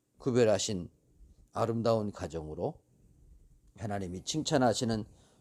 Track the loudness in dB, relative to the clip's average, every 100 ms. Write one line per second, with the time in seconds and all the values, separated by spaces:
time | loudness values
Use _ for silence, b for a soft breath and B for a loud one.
0 | _ _ 0 4 6 4 0 -4 -6 -14
1 | _ _ -20 -20 _ -4 -2 0 2 2
2 | 0 -6 -8 -8 -8 -6 -6 -6 _ _
3 | _ _ -20 -20 _ _ _ -12 -8 -6
4 | -6 -8 -6 -4 0 4 4 4 0 -2
5 | -4 b b b